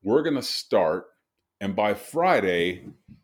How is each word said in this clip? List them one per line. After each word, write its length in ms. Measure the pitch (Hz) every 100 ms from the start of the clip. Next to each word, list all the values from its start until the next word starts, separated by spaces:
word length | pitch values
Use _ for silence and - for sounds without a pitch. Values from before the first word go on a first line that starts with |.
we're 200 | 95 135
gonna 180 | 160 139
start, 680 | - - - 107 82 90 - _ _ _ _ _
and 160 | 98 92
by 160 | 107
Friday, 920 | 104 - 156 180 147 95 87 87 90 - - - -